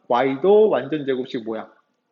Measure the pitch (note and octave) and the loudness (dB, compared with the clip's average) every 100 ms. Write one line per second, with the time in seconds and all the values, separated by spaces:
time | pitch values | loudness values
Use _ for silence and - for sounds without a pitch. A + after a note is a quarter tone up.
0 | - B2 C3+ C3+ F#3 G#3 G#3+ C3+ C3+ D3+ | -2 0 0 0 4 4 4 2 -4 -6
1 | C#3 B2+ B2 B2+ A2 A2 G2+ _ _ _ | -4 -4 -6 -8 -8 -10 -12 _ _ _
2 | _ | _